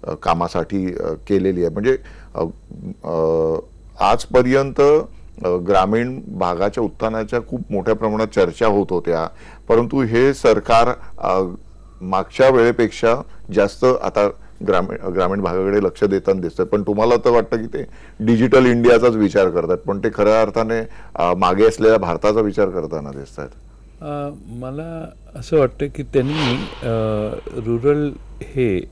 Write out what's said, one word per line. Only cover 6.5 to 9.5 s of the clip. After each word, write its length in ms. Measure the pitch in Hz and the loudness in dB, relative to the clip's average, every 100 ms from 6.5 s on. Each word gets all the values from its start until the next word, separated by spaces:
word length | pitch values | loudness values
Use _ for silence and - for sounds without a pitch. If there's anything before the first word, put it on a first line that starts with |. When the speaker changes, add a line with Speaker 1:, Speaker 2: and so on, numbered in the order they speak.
| 87 101 123 | 0 -2 -2
Speaker 1:
उत्थानाच्या 560 | 110 - 113 110 107 120 113 | -4 -4 -4 -4 -4 -6 -6
खूप 120 | 127 - | -10 -6
मोठ्या 240 | 101 92 | -4 -2
प्रमाणात 320 | 107 113 107 110 | 0 0 -2 -2
चर्चा 400 | 101 90 80 110 | 2 0 2 2
होत 200 | 101 95 | 2 0
होत्या, 380 | 90 85 82 82 - - | -2 -2 -2 -4 -8 -20